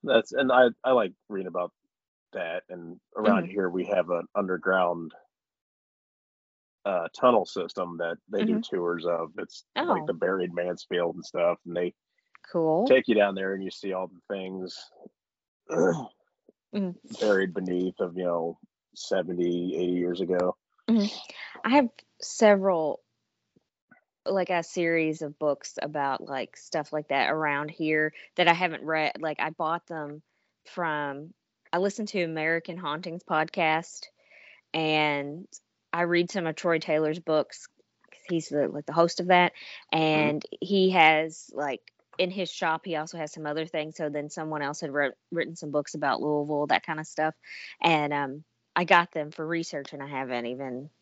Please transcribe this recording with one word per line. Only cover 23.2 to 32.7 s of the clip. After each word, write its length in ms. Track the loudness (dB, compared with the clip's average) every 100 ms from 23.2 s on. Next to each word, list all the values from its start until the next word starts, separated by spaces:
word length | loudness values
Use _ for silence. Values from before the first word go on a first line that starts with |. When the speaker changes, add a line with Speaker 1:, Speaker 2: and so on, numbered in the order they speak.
| _ _ _ _ _ _ _ -20 _ _ -2
Speaker 2:
like, 240 | 0 0
a 120 | -2
series 600 | -2 0 2 2 2 -2
of 160 | -6 -2
books 400 | -2 -2 -6 -8
about, 420 | -6 -2 -2 -2
like, 340 | -4 -6 -8 -12
stuff 360 | -6 -6 -4
like 160 | -6 -2
that 220 | 0 2
around 400 | 2 0 -2 -4
here 420 | -4 0 2 0 -4 -10 2
that 120 | 4
I 60 |
haven't 300 | 4 0 -4
read. 300 | -4 -2 -2 -2
Like, 200 | -6 -4
I 100 | -6
bought 360 | -2 -2 -2 _
them 360 | -8 -8 -12 _ _ _ _ -14
from, 680 | -6 -2 -2 -4 -8 -12 -20 _ _ _
I 60 | 0
listened 300 | 0 -2 -6
to 140 | -2
American 540 | -2 -2 0 0 -2